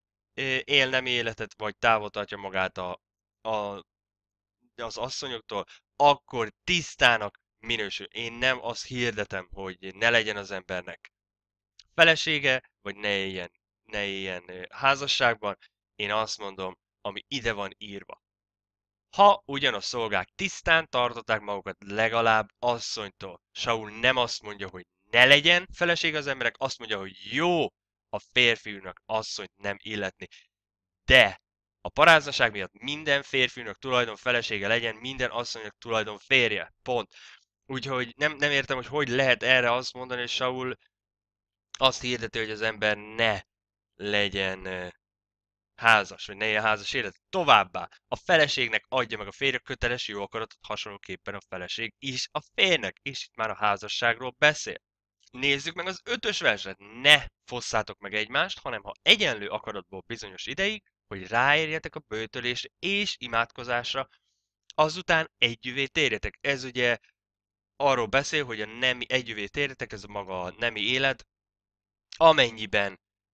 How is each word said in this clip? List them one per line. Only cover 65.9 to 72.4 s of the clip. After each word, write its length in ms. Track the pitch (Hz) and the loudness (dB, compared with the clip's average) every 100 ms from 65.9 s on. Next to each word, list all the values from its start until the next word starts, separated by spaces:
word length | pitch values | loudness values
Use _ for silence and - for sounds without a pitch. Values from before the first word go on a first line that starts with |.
| 165 139 107 104 - | 0 0 0 -6 -8
Ez 240 | 139 139 | -4 -4
ugye 340 | 131 123 123 117 _ _ _ _ _ _ _ - | -4 0 0 0 _ _ _ _ _ _ _ -2
arról 300 | 143 127 110 | 2 2 2
beszél, 380 | 131 143 156 | 0 0 -4
hogy 160 | 131 110 | -4 -6
a 60 | 107 | -8
nemi, 380 | 117 127 123 120 | -2 -2 -2 -2
együvé 380 | 131 117 107 101 | -4 -4 -8 -6
térjetek, 460 | - 143 131 120 | -4 -6 -6 -10
ez 100 | 107 | -12
maga 400 | 104 104 95 92 | -12 -10 -8 -6
a 80 | 90 | -6
nemi 300 | 90 117 110 | -4 -4 -2
élet, 460 | 104 127 135 127 - _ _ _ _ _ _ _ _ - | 0 2 0 -2 -10 _ _ _ _ _ _ _ _ 6
amennyiben 840 | 165 156 | 6 8